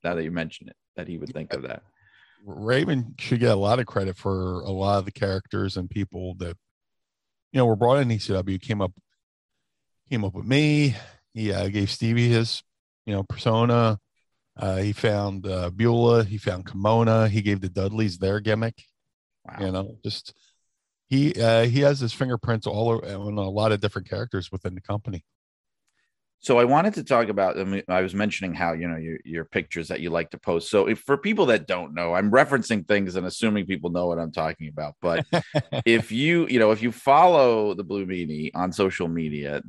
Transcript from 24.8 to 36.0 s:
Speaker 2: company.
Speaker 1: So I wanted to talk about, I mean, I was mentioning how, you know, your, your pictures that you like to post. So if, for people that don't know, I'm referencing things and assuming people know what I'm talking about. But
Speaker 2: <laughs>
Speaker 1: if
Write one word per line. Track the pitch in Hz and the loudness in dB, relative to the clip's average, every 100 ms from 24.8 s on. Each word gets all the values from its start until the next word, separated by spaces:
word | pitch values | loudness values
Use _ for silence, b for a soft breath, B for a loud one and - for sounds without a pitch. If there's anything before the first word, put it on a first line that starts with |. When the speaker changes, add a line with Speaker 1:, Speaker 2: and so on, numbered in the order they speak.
Speaker 2:
company. | - 104 107 92 _ _ _ _ _ _ _ _ _ _ _ _ | -8 -8 -6 -12 _ _ _ _ _ _ _ _ _ _ _ _
Speaker 1:
So | - 120 | 2 4
I | |
wanted | 120 143 202 | 6 6 2
to | 202 | -2
talk | - 123 107 | 0 2 2
about, | 101 92 - | 2 0 0
I | 95 | -4
mean, | 98 - | -4 -2
I | 92 | 0
was | 92 | 0
mentioning | 98 104 - 95 | -2 -4 -4 -6
how, | 82 85 | -2 -2
you | 82 85 | -2 -4
know, | 80 | -6
your, | 80 80 - | -8 -10 -10
your | 82 78 | -10 -4
pictures | 101 78 87 78 | -4 -4 -8 -6
that | 90 | -6
you | 85 | -2
like | 85 82 | -2 -4
to | - | -8
post. | - 85 - | -2 -2 2
So | 104 95 | 2 2
if, | 110 | 0
for | - 139 | 0 -2
people | 202 214 143 | 0 2 4
that | 104 76 | 2 0
don't | 90 78 | -6 -6
know, | 82 85 | -6 -2
I'm | 90 104 | 0 4
referencing | 127 139 135 - 107 82 | 4 4 2 0 -2 2
things | 104 95 90 | 0 0 -4
and | 90 | -6
assuming | - 113 104 92 | -2 0 0 -2
people | 90 85 | -4 -4
know | 85 90 | -2 -2
what | 82 | -2
I'm | 82 | -4
talking | 78 80 82 76 | -4 -4 -6 -12
about. | 76 73 - | -10 -10 -4
But | 87 85 - | -2 -2 0
Speaker 2:
<laughs> | 170 - 151 - 127 117 | -2 -2 -6 -4 -2 2
Speaker 1:
if | 113 | 2